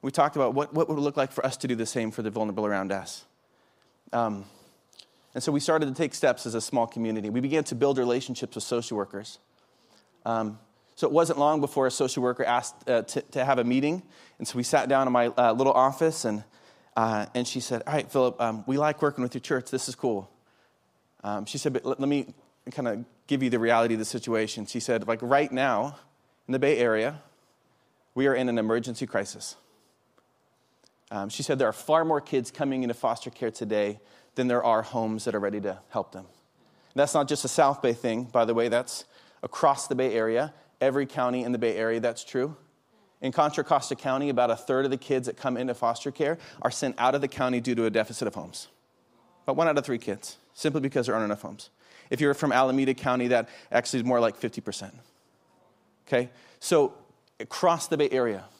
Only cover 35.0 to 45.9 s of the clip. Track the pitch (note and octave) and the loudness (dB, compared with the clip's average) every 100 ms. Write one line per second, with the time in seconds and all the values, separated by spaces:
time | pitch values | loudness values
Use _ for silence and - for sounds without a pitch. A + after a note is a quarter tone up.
35 | A2+ A2 A#2+ G#2+ G2 G#2 G2 F#2 - A#2 | -2 -4 -4 -2 -2 -4 -6 -8 -6 -6
36 | F#2+ F#2 F#2+ _ _ _ _ _ _ C3 | -6 -12 -18 _ _ _ _ _ _ 0
37 | C#3+ D#3 C#3 D3 B2+ - C#3+ C#3+ B2+ A#2 | 2 2 0 -2 -2 4 4 4 0 0
38 | A#2+ A2+ B2 A#2+ A2+ A#2 A#2 A#2 B2+ - | -2 -2 0 2 2 2 2 0 -2 -10
39 | - - - _ - - D#3 C3+ - B2+ | -14 -20 -20 _ -12 2 2 2 -2 0
40 | C3 A2 A2 A2+ D3+ - _ _ C3+ C3+ | 2 2 2 0 -2 -6 _ _ 0 2
41 | C3+ - B2 B2+ B2 B2 A#2 G#2+ A2+ A2+ | -2 -2 0 0 -2 0 0 0 0 0
42 | A#2 A#2 - C3 C#3 D#3 _ _ _ _ | -2 -4 -6 -4 -4 -6 _ _ _ _
43 | _ _ C3+ C3 D3 C#3+ C#3+ C#3+ - C#3 | _ _ -4 2 2 0 2 2 2 -6
44 | C#3 C3 C#3+ B2 A#2+ A2+ - C3 C3+ B2+ | -2 0 0 2 2 2 0 0 2 -2
45 | - C3 B2 - C3+ B2 B2+ A#2+ A#2 | -2 -2 -2 -6 -4 -2 -4 -2 -2